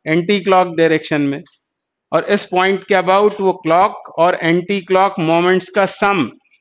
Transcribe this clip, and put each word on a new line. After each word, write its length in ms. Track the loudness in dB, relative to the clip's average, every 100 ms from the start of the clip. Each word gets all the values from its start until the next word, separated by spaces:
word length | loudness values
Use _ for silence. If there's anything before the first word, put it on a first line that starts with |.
| -4
एंटी 320 | -2 0 -2
क्लॉक 340 | 2 2 2 0
डायरेक्शन 440 | 0 0 -2 -4
में, 200 | -4 -6 -12 _ _ _ _ _ -6
और 120 | -4
इस 200 | -2 -4
पॉइंट 400 | -2 0 0 0
के 100 | 0
about 460 | 0 2 2 2 0
वो 120 | -2
क्लॉक 540 | -2 0 2 2 -2 -10 0
और 200 | 0 0
एंटी 380 | 0 0 0 -4
क्लॉक 340 | 0 2 2 0
मोमेंट्स 480 | 0 2 2 0 0
का 160 | -2 -2
सम 420 | 0 0 0 -4 -8 _ _